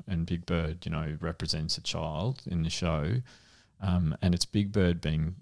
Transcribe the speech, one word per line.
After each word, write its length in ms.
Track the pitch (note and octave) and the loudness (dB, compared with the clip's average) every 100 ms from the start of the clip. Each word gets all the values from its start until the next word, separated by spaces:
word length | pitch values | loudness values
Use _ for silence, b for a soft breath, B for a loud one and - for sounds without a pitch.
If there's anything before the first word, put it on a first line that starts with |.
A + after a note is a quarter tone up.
| - | -4
and 180 | E2+ E2 | -2 0
Big 200 | E2+ - | -2 0
Bird, 400 | E2+ D#2+ E2+ E2 | 0 0 -4 -4
you 60 | |
know, 260 | D#2 D#2 D#2 | -4 -4 -4
represents 560 | D#2+ - D#2+ E2 D#2+ - | -6 -4 -4 -2 -2 -4
a 40 | |
child 640 | - E2 D#2+ D2+ A2+ C3 - | -4 -4 -4 -2 -2 -4 -4
in 180 | F2 | -2
the 60 | E2 | -2
show. 520 | - E2+ D#2 D2+ B2+ b b b b b - | 0 0 2 0 -2 b b b b b -4
Um, 360 | G2 F2+ D#2 - | 2 4 2 2
and 140 | F2+ F2 | 2 2
it's 100 | - | 2
Big 280 | G#2 G2 | 0 2
Bird 260 | G2+ F2+ E2+ | 4 4 2
being 360 | D#2 D#2 D#2 F#2+ | 0 0 0 -4